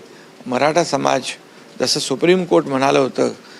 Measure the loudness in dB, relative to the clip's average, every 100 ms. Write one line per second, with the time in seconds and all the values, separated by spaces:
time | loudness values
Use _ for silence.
0 | -8 -20 -20 -16 -6 0 2 0 0 -2
1 | 0 -2 -4 -12 -18 -20 -20 -6 -2 -2
2 | -4 0 2 2 2 0 2 0 2 2
3 | 0 0 -2 -4 -16